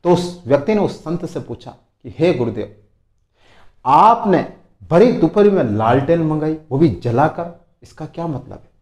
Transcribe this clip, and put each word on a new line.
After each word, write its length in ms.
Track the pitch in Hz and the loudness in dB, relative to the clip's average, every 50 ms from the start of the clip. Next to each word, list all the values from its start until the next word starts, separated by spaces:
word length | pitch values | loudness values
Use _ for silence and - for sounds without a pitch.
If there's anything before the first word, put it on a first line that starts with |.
तो 100 | _ 170 | _ 2
उस 300 | 180 175 - - - - - | 0 0 0 -8 -12 -14 -2
व्यक्ति 280 | 113 135 - - - 214 | 0 0 0 0 0 0
ने 60 | 208 | 0
उस 240 | 185 151 - - - | 0 -2 -6 -10 -8
संत 220 | 156 170 170 175 | -8 -8 -8 -8
से 140 | 160 - 156 | -10 -10 -12
पूछा 300 | - - 120 - - 127 | -12 -12 -14 -14 -16 -20
कि 440 | - _ _ _ _ _ _ 127 92 - | -20 _ _ _ _ _ _ -20 -4 -2
"हे 160 | 156 180 160 | 0 0 0
गुरुदेव, 420 | 123 120 117 104 110 - - - _ _ _ _ _ _ _ _ _ _ _ _ _ _ _ _ - - - _ _ _ | 0 -4 -4 -4 -8 -12 -12 -16 _ _ _ _ _ _ _ _ _ _ _ _ _ _ _ _ -20 -20 -20 _ _ _
आपने 680 | 127 139 156 190 220 233 - 233 208 180 151 - - - _ _ _ _ _ - - | 2 4 6 6 6 4 2 0 0 0 0 -2 -4 -12 _ _ _ _ _ -8 0
भरी 220 | 160 175 220 247 | 4 4 4 4
दोपहरी 380 | - - 170 160 - 208 202 208 | 4 0 -2 0 2 4 2 4
में 140 | 196 180 143 | 4 2 -2
लालटेन 580 | 113 101 107 110 117 123 139 135 147 170 170 | -2 -2 0 0 2 2 0 2 0 0 0
मंगाई, 360 | 160 156 156 151 151 156 156 156 - _ | 0 -2 -2 -2 -4 -4 -6 -6 -8 _
वो 80 | 131 139 | 0 2
भी 100 | 170 151 | 2 2
जलाकर, 800 | 95 - - 120 113 123 147 160 - - 170 175 175 - _ _ _ _ | 0 -2 -4 -2 0 0 0 0 -2 -6 -12 -12 -14 -20 _ _ _ _
इसका 240 | - - - - 156 | -20 -20 -16 -16 -16
क्या 200 | - _ 170 170 | -14 _ -10 -8
मतलब 320 | 165 147 - - - 98 - | -8 -8 -10 -12 -14 -20 -20
है? 120 | - _ _ _ | -20 _ _ _